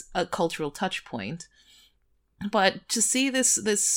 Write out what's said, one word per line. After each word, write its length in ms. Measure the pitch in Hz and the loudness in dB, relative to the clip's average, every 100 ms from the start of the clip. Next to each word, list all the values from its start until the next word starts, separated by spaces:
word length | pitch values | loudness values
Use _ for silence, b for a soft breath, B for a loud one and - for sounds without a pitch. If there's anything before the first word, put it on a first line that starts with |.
| - 185 | -4 -4
a 100 | 170 | -4
cultural 460 | - 165 - 147 | 0 -2 -2 -6
touch 320 | - 185 - - | -4 -4 -4 -8
point. 420 | 123 98 165 - b b b b b _ _ _ - 202 | -8 -8 -8 -12 b b b b b _ _ _ -10 -2
But 360 | 214 190 185 - | 4 4 2 -4
to 120 | 233 | 0
see 280 | - 254 269 | 2 2 2
this, 260 | 262 247 - | 2 2 2
this 300 | 208 208 - | 2 0 2